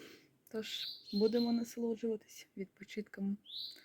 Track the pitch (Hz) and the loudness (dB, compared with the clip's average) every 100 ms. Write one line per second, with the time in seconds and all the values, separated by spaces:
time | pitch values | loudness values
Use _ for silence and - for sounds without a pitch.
0 | - - - _ _ 220 214 - - - | -12 -18 -20 _ _ -6 -4 -4 -6 -8
1 | - 208 220 240 233 233 233 240 233 220 | -2 4 6 6 4 4 2 0 0 0
2 | 226 214 - - - 202 185 - 190 214 | 0 -2 -6 -20 -12 -8 -8 -10 -10 -8
3 | 208 202 196 202 - - - - | -6 -2 -2 -2 -6 -6 -6 -8